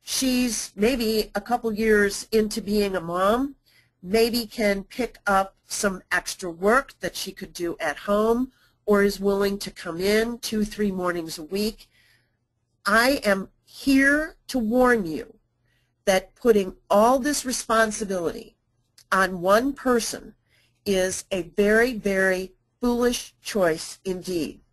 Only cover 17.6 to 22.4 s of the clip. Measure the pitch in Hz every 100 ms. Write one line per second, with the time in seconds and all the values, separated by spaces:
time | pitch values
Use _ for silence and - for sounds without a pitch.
17.6 | - 226 220 214 208 190 165 - - _
18.6 | _ _ _ _ _ 190 190 185 180 208
19.6 | 269 277 262 240 220 - - _ _ _
20.6 | _ _ - 190 185 185 - 190 170 -
21.6 | 202 220 240 226 202 190 190 185